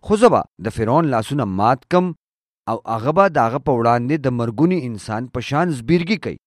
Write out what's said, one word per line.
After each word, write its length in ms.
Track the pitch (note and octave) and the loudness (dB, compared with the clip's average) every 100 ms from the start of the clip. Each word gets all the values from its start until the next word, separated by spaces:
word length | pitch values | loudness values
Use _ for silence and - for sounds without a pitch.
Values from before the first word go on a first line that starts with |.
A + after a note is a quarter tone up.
| - | 0
خو 120 | G#3 | 4
زه 80 | A#3 | 6
به 80 | B2+ - _ G2 | 4 -2 _ -8
د 80 | A2+ | -4
فرعون 320 | A2 C#3+ D#3+ A#2+ | 0 2 2 -2
لاسونه 320 | G#2+ C#3+ A2 F#2 | -2 -4 -2 0
مات 280 | G#2+ C3+ _ F3+ | 2 0 _ 0
کم 160 | F3+ D#3+ _ _ _ _ - | 0 -6 _ _ _ _ -8
او 100 | A2+ - | -8 -4
هغه 240 | A2+ A#2+ D#3+ | -4 0 2
به 80 | G3 | 2
د 180 | D3 A2+ | 4 0
هغه 120 | A#2+ C3 | 0 -2
په 60 | B2+ | 2
وړاندې 360 | A#2 A#2+ A#2+ D#3 C3 | 2 2 0 -2 -2
د 120 | B2 | -2
مرګوني 420 | A#2 G#2+ D#3+ F3+ B2+ | -4 0 0 0 -4
انسان 420 | A2 - A2 B2 | -10 -8 -8 -6
په 140 | B2 A2+ | -8 -4
شان 240 | C#3+ F3+ C#3 | -2 -2 -4
زبیرګي 380 | A2+ E3+ E3 G3+ | 0 0 0 -4
کوي. 140 | A#2 D#2 | -6 -10